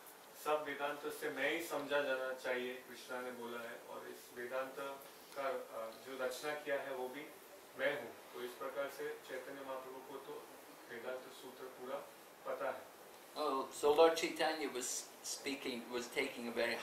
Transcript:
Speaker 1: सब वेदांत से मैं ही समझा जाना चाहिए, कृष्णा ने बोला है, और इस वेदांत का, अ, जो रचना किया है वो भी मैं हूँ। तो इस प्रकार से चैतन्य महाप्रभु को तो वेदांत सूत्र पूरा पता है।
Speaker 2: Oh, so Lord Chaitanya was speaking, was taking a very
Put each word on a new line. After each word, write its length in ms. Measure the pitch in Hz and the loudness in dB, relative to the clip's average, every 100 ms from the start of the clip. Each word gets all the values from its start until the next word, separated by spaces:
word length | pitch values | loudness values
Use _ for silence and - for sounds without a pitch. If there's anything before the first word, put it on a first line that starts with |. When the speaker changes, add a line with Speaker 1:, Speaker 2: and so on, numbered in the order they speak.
| - - - - | -16 -16 -16 -6
Speaker 1:
सब 200 | - 151 143 | 2 2 2
वेदांत 460 | 139 143 143 151 | -2 -2 -2 -4
से 160 | - 151 | -2 -2
मैं 220 | 135 139 | 2 2
ही 100 | 165 | 2
समझा 400 | - 143 139 143 | 0 -2 4 4
जाना 320 | 135 131 131 | 4 2 2
चाहिए, 400 | 127 131 123 123 | 0 0 2 0
कृष्णा 480 | 123 - 120 - 127 | -4 -8 -12 -6 -4
ने 100 | 127 | -4
बोला 280 | 120 117 117 | -4 -4 -4
है, 200 | 117 - - | -6 -8 -8
और 180 | - - | -8 -8
इस 300 | - - 123 | -10 -10 -6
वेदांत 380 | 123 131 131 120 113 - - - - 143 | -2 0 -2 -2 -4 -6 -10 -14 -8 -2
का, 140 | 139 | 0
अ, 400 | - - 113 113 - 127 | 0 -2 -4 -6 -6 -8
जो 180 | 131 127 | -2 0
रचना 280 | - 151 | 0 -2
किया 260 | 147 147 139 | -2 2 0
है 160 | 135 131 | 0 -2
वो 120 | 127 | -2
भी 180 | 139 151 - - - - - | -4 -8 -12 -16 -16 -12 0
मैं 220 | 135 - | 2 2
हूँ। 120 | 117 - - | -2 -10 -12
तो 80 | 127 | -6
इस 100 | 123 | -6
प्रकार 380 | - - - 139 | -4 -2 0 -2
से 300 | - 151 151 - | -2 -4 -4 -6
चैतन्य 320 | 131 135 139 | -6 -6 -8
महाप्रभु 520 | 135 131 127 131 143 | -6 -6 -6 -10 -8
को 40 | 135 | -8
तो 300 | - 147 - - - - - | -8 -8 -10 -14 -16 -16 -10
वेदांत 320 | 120 120 127 | -6 -4 -4
सूत्र 420 | 127 - 127 123 | -6 -12 -12 -10
पूरा 320 | 127 123 127 139 - - - - 135 | -10 -8 -4 -4 -4 -12 -18 -10 -4
पता 260 | 131 139 | 0 0
है। 180 | - - - - - - 135 | -2 -6 -14 -16 -16 -10 0
Speaker 2:
Oh, 300 | 147 135 127 | 2 2 0
so 220 | - 147 | 6 10
Lord 240 | 151 165 165 | 12 12 10
Chaitanya 520 | 165 - 160 156 139 | 4 4 4 4 0
was 320 | 123 127 - - - | 0 -2 -2 -4 -8
speaking, 600 | - - 139 135 139 123 113 | -6 -4 -2 -2 0 -2 -2
was 140 | 123 117 | -2 0
taking 400 | - 131 131 117 | 2 2 0 0
a 40 | |
very 240 | 113 117 113 | 2 4 2